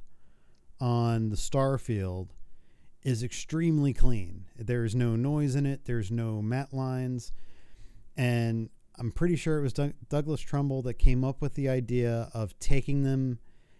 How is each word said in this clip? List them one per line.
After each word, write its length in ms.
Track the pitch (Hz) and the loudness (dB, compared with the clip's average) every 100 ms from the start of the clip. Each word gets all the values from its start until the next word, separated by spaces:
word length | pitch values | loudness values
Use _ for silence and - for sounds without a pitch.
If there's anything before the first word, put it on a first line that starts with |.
| - - - - - - - - | -10 -16 -20 -20 -20 -20 -20 -6
on 500 | 123 120 117 113 110 | -2 0 2 0 0
the 60 | 104 | -2
Starfield 920 | - 139 135 135 - 107 95 92 90 - - - - - - - | 0 0 0 0 -2 -4 -4 -6 -10 -12 -14 -14 -18 -20 -20 -10
is 200 | 139 117 | -4 -4
extremely 720 | - - - 160 165 151 143 | -4 -8 -6 -2 2 2 2
clean. 520 | - 131 117 - 92 - - | 8 8 8 2 -8 -12 -10
There 280 | 107 120 | -2 0
is 100 | 117 | 0
no 220 | 120 120 113 | 2 2 2
noise 380 | 131 151 143 | 0 0 0
in 120 | 135 139 | 0 0
it. 180 | 139 | -2
There's 260 | - 120 101 | -2 -2 -2
no 320 | 117 113 110 | -2 -2 -2
matte 300 | 107 127 139 | -2 -2 -4
lines. 580 | 135 131 127 127 123 - - - - - - - - - - | -6 -4 -4 -4 -4 -4 -6 -6 -10 -14 -16 -16 -18 -14 -2
And 520 | 123 120 117 113 113 - - - | 0 2 0 -2 -6 -12 -20 -8
I'm 140 | 117 | -6
pretty 240 | - 175 170 | 0 2 2
sure 220 | 160 151 | 0 0
it 40 | |
was 100 | 139 | 0
Doug-, 220 | - 143 - - | 0 -2 -4 -4
Douglas 320 | 147 147 147 | -2 -2 -4
Trumbull 420 | - 143 143 135 | -2 -2 0 -2
that 120 | 123 | -4
came 300 | 117 135 127 | 6 6 8
up 160 | 131 135 | 2 -2
with 140 | 147 | -4
the 140 | - 135 | -2 0
idea 600 | 127 120 123 120 117 113 | 0 0 0 0 -2 -4
of 240 | 113 107 - | -6 -6 0
taking 440 | - 139 131 139 | 6 6 6 0
them 340 | 135 135 131 120 - - - | 2 0 -2 -4 -10 -20 -20